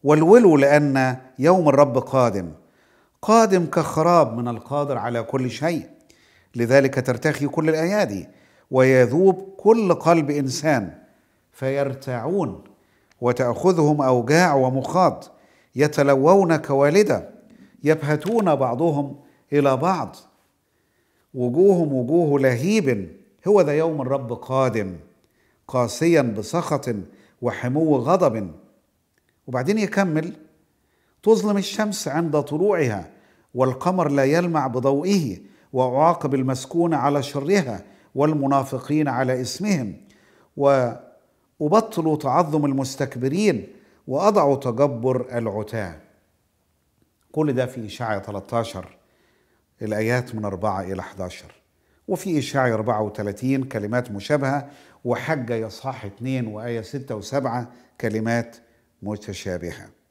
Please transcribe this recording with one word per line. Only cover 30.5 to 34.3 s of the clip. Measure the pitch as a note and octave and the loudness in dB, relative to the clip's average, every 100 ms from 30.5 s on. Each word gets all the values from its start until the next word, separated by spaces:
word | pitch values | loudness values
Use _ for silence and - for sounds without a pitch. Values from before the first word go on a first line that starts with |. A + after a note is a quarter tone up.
| _ _ _ _ _ _ _ | _ _ _ _ _ _ _
"تظلم | G#3 A3 G#3 G3+ | 2 2 2 -2
الشمس | F#3+ - G#3+ G3 D#3+ | -2 -4 -4 -4 -4
عند | D3 E3+ D3 | -4 0 -2
طلوعها، | C#3+ D3+ G3+ F3+ C3 G2+ E2+ _ _ _ _ | -2 -2 0 2 0 -2 -10 _ _ _ _
والقمر | A#2+ B2+ B2+ F3+ F#3 D3 | -2 -2 0 -2 0 0
لا | C#3 | 2
يلمع | C3+ | 2